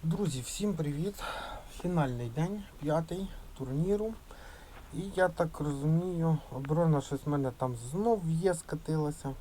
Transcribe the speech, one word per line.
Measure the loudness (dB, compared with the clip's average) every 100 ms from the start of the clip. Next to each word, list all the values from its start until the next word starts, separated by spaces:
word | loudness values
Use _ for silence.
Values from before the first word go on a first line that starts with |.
Друзі, | 0 2 0 0
всім | -4 -2 0
привіт! | 0 0 0 -2 -2 -8 -6 -8 -10 -12
Фінальний | -6 0 2 2 0 -4
день, | 0 0 -2 -8 -6
п'ятий | 0 2 0 -4 -6 -8 -12 -8
турніру. | -4 0 2 2 0 -4 -12 -16 -16 -16 -16 -18 -10
І | -6
я | -4 2 2
так | 4 0 0
розумію, | -2 2 4 4 4 2 4 2 0 -6
оборона | 0 4 6 4
щось | 2 -4 0
в |
мене | 0 0
там | 0 -2 -2
знов | -6 0 4 4 2
є, | 2 2
скатилася. | 0 -2 -6 0 0 2 -2 -6 -8